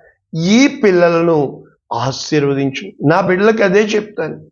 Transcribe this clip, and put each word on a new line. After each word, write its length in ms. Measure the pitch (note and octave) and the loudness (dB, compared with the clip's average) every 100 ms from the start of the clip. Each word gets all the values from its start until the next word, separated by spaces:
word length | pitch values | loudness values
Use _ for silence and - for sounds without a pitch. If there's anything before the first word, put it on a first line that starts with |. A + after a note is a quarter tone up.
| _ _ _ D#3+ E3+ | _ _ _ -4 2
ఈ 80 | A3+ C#4+ C#4 | 4 2 2
పిల్లలను 560 | G#3 F3+ F3 E3 E3+ D#3+ C3 - - _ - | 0 4 2 2 2 0 -2 -6 -20 _ -10
ఆశీర్వదించు." 920 | A#2 B2+ C3 - D3+ C#3+ C3+ C#3 C3+ - - C#3 | -6 -6 -6 -2 0 0 0 -2 -6 -12 -4 0
నా 100 | F3 | 2
బిడ్డలకు 420 | F3+ F#3 G#3+ A3 | 2 2 2 2
అదే 200 | G3 G3 | 2 2
చెప్తాను. 540 | G#3+ G#3+ G#3+ - D#3 D3+ - | 0 -2 -4 -8 -8 -10 -18